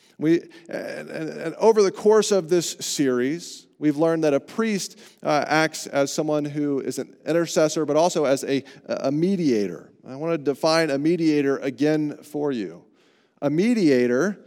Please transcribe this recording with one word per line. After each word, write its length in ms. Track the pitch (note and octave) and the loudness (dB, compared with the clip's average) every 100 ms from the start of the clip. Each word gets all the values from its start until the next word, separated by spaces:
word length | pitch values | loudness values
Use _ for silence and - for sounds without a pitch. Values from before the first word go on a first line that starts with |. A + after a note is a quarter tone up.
| _ - | _ -6
We, 260 | D3+ E3 - - - | 0 0 -2 -20 -14
and, 400 | - - C3+ D3+ | -12 -10 -12 -12
and, 200 | D3+ D#3+ | -10 -10
and 260 | D3+ E3 D3+ | -10 -10 0
over 280 | G#3 A3 | 4 6
the 80 | F#3+ | 4
course 400 | - G#3 G#3+ G#3 | 2 4 4 4
of 160 | G3+ D#3+ | 0 2
this 300 | F3+ D#3 - | 0 0 -6
series, 880 | - - C#3 B2 B2+ E3 - - - - | -6 -2 0 2 0 -4 -10 -20 -20 -4
we've 180 | D3 C#3+ | -2 0
learned 260 | E3 E3 | 0 2
that 100 | D#3 | 2
a 60 | C#3 | 0
priest, 580 | - - A3+ G3+ - - - _ | -2 -4 -2 -2 -4 -14 -20 _
uh, 200 | C#3+ D3 - | -2 -2 0
acts 420 | D3+ D#3 - - | 0 0 -2 -6
as 260 | C#3 C#3 | -2 -2
someone 320 | - D#3 D3+ D3 | -2 -2 -2 -2
who 340 | D3 D3 C#3 | -4 -2 -2
is 200 | - C3 | -4 -6
an 180 | B2 - - | -10 -10 -2
intercessor, 600 | E3 E3 - D#3 E3 D3+ | 0 0 2 2 2 0
but 120 | D3 | 2
also 260 | F3 F3 | 2 2
as 220 | C#3+ C3+ - | 0 0 0
a, 180 | C#3 C3 - - | -4 -4 -14 -8
a 240 | - C3+ | -4 -2
mediator. 800 | D3 F3 G3 D#3+ A2+ G2 D#2 - _ - | 0 0 0 2 0 0 -6 -14 _ -18
I 80 | C3 | -10
want 160 | E3 | -4
to 60 | E3 | -4
define 520 | C#3+ C3+ D#3+ D#3+ D#3+ | -2 -2 2 2 2
a 80 | C#3 | 0
mediator 600 | D3+ F3 D#3+ D3 C#3 C3+ | 0 2 2 2 2 0
again 600 | C#3 A#2 D3 D#3 D3+ C3+ | -2 -2 0 0 -2 -8
for 280 | - D3 D3 | -12 -6 -4
you. 340 | B2+ F2+ E2+ - _ _ _ _ - | -4 -6 -10 -20 _ _ _ _ -6
A 80 | C#3+ | -2
mediator 920 | D3+ G#3+ A#3+ E3 B2+ B2 B2 F3+ G3 | 0 2 2 4 4 4 2 0 -4